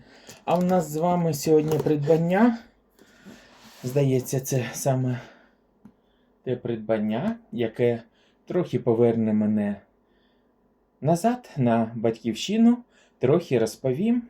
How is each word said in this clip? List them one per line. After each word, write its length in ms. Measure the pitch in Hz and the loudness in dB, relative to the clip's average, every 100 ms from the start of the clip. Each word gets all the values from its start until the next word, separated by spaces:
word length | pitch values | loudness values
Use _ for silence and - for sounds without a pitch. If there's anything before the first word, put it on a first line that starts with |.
| - - - - | -12 -20 -20 -14
А 100 | - | -2
в 100 | 170 | 0
нас 240 | 180 185 156 | 2 0 0
з 80 | 151 | -2
вами 380 | 175 175 165 | 0 0 0
сьогодні 440 | 143 160 156 151 151 | -2 2 4 4 0
придбання. 800 | 156 151 143 160 170 190 233 226 - _ _ _ _ _ - - - - - - | 0 0 2 2 2 2 2 0 -10 _ _ _ _ _ -20 -20 -20 -20 -20 -14
Здається, 560 | 127 139 139 131 123 135 | -4 0 0 0 -2 -6
це 240 | - 135 117 | -2 -4 -4
саме 480 | - 143 131 127 123 - - _ _ _ _ - _ _ _ _ _ | -6 -2 -2 -2 -4 -10 -20 _ _ _ _ -20 _ _ _ _ _
те 140 | - 123 | -8 -6
придбання, 800 | 120 117 107 110 107 110 196 226 _ | -6 -8 -4 -2 -2 -2 -4 -6 _
яке 500 | 117 113 - 120 117 - _ _ _ _ | -6 -6 0 0 0 -8 _ _ _ _
трохи 320 | 180 165 123 | -4 -2 -2
поверне 540 | - 113 120 113 110 | 0 4 4 4 0
мене 440 | 107 107 107 104 101 - _ _ _ _ _ _ _ _ _ _ _ | 2 0 0 -2 -6 -12 _ _ _ _ _ _ _ _ _ _ _
назад 500 | 135 170 226 247 - 147 | -2 0 0 -2 -8 -2
на 360 | 123 117 113 | 2 2 0
батьківщину. 840 | - 113 110 117 107 - 220 233 240 - _ _ _ | -2 -2 -2 -6 -6 -4 4 4 4 -4 _ _ _
Трохи 400 | 123 175 - 123 | 2 2 2 0
розповім 640 | 110 - 131 127 220 240 233 | 0 -2 -4 -2 0 -2 -4